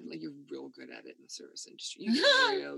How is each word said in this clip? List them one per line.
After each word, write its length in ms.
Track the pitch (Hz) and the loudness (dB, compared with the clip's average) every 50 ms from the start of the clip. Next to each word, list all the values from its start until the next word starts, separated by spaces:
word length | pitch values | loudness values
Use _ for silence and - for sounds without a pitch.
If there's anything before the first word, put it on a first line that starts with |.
can, 80 | - - | -12 -10
like, 120 | - 165 | -10 -8
you're 120 | 160 160 143 143 143 131 | -8 -10 -10 -12 -12 -12
real 200 | 143 135 135 139 | -10 -10 -10 -12
good 200 | 131 139 131 123 | -14 -16 -16 -16
at 160 | 123 117 - | -14 -16 -16
it 100 | 131 - | -16 -18
in 60 | _ - | _ -18
the 60 | _ | _
service 380 | - - - - - - - | -14 -14 -14 -14 -14 -14 -16
industry. 380 | - - - - - - - 175 | -16 -14 -12 -10 -10 -10 -8 0
You're 520 | 214 226 277 349 571 554 523 523 466 403 | 2 2 6 6 6 8 8 6 4 4
real 200 | 381 220 143 - | 2 0 -4 -6